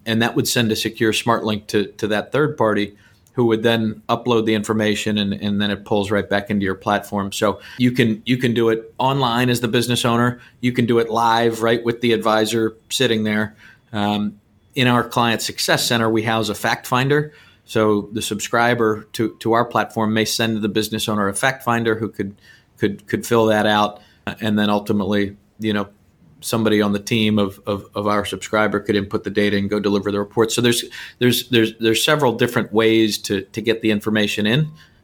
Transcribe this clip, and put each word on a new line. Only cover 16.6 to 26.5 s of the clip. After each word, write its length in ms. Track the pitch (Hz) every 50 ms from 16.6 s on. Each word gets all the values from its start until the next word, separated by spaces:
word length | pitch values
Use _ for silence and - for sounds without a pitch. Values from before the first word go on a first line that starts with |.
| - 113 120 - -
finder. 460 | - 131 123 131 139 147 151 147 151 - - - - _ _ _
So 380 | - - 113 110 107 107 104 101 101
the 100 | 113 110
subscriber 800 | 107 - 107 104 - - - 117 120 120 123 113 113 110 107 104 - _ -
to, 220 | - 113 - - -
to 120 | - 113 113
our 100 | 117 120
platform 500 | 117 - 110 104 - - 113 110 107 107
may 120 | 110 107
send 360 | 107 - - 117 113 113 107
the 60 | 104 104
business 400 | 98 110 104 104 110 107 - -
owner 180 | 107 104 101
a 80 | 98 98
fact 300 | - - 135 131 - -
finder 320 | 123 117 117 113 113 110
who 140 | 104 113 101
could, 260 | - - 101 98 101 _ _ - - - _ _ _ -
could, 260 | 113 104 101 - - -
could 180 | - 104 101
fill 200 | - 120 113 113
that 200 | 110 107 107 104
out. 340 | 107 107 104 104 104 - - - _ _ _ - 95 87 -
And 160 | 107 107 104
then 140 | 107 104 104
ultimately, 680 | 104 101 104 - 107 104 95 95 104 101 101 98 101 - _ _ _ -
you 140 | 107 107
know, 160 | 104 104 101 - _ _ _ _ _ _ _ _ - -
somebody 420 | - -